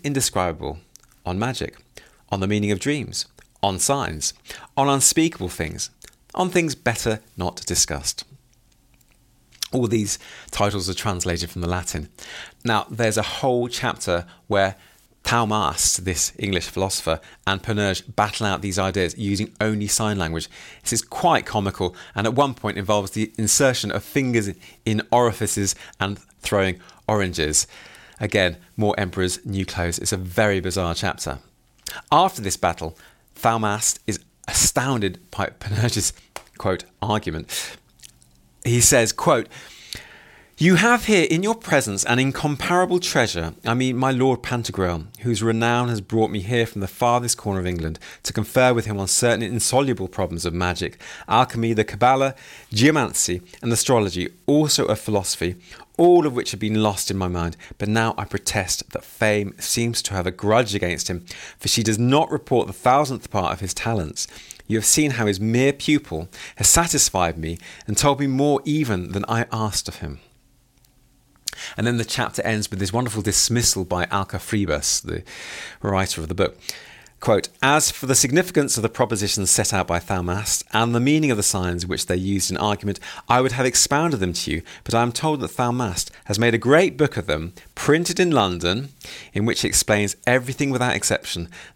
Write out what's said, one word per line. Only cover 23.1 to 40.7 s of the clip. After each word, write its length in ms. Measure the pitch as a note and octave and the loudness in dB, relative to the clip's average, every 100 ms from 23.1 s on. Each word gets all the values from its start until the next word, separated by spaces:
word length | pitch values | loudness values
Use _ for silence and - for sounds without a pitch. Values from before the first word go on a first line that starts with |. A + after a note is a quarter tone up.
the 200 | A2 G#2+ - | -4 -4 -2
insertion 520 | G#2+ - C3+ B2 G#2 | 0 4 4 2 -2
of 140 | G2+ | -4
fingers 460 | - C#3 C3 A#2 G2+ F2+ - - | -2 -2 2 0 0 -8 -16 -8
in 160 | - G#2+ - | -2 -2 2
orifices 640 | A#2+ A#2+ G#2 G#2+ - G2 - - - | 2 2 2 -4 -2 -2 -4 -10 -6
and 200 | G2 G2+ _ _ | -6 -6 _ _
throwing 360 | - G#2 F#2+ F2+ - - - | -2 2 2 0 -10 -10 -2
oranges. 580 | G#2+ F#2+ F2 D2+ D#2 - - - - - - | 0 0 0 0 0 -2 -8 -20 -20 -20 -8
Again, 380 | G#2 G#2 F2+ E2 - - | -2 2 2 0 -12 0
more 180 | G#2 - | 0 2
Emperor's 400 | G2 F#2+ F#2 - - | -2 0 -2 -2 -6
New 180 | G2 | -6
Clothes. 340 | F#2 - F2 F2 | -4 -4 -4 -2
It's 140 | - | -4
a 60 | F#2+ | -4
very 420 | F#2 F2 G#2+ G2 | -4 0 2 2
bizarre 340 | F#2 F2+ F2 | -2 -2 -2
chapter. 440 | E2 G2 - - C2 - _ _ _ - - - | -2 -4 -4 -8 -10 -14 _ _ _ -14 -14 2
After 300 | D3 F#3 - | 4 4 0
this 160 | G2 - | -6 -2
battle, 400 | F2+ E2+ E2 - - _ _ | -2 -2 -8 -12 -20 _ _
Thaumast 680 | - A#2+ A2+ G#2+ G#2 - - - | -2 0 2 0 0 -2 -2 -6
is 140 | G#2 - _ - | -8 -10 _ -4
astounded 720 | - - - C3 B2 G2 F2+ - | 0 2 2 0 0 0 -4 -12
by 160 | - G2 - | -6 -6 -6
Panurge's, 540 | - G2+ A#2 G#2+ - - _ - - _ | -6 0 2 2 -2 -6 _ -18 -18 _
quote, 260 | G2+ F2+ - _ | -4 -4 -6 _
argument. 800 | G2+ G#2+ F2 D#2 F2+ - - - _ _ - _ _ _ _ _ | -2 -2 -2 -8 -6 -8 -8 -12 _ _ -20 _ _ _ _ _
He 200 | A#2+ A#2+ | 0 4
says, 280 | - C3+ A2+ | 6 6 4
quote, 360 | - - C3+ D3+ - - - - - - - - - - - | 2 2 2 0 -12 -20 -20 -18 -16 -18 -20 -20 -20 -20 2
"You 200 | E3 | 4